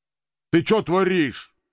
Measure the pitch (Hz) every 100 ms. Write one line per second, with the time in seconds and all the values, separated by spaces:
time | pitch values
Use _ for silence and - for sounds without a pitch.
0 | _ _ _ _ _ 170 - 214 170 185
1 | 185 185 139 - - _ _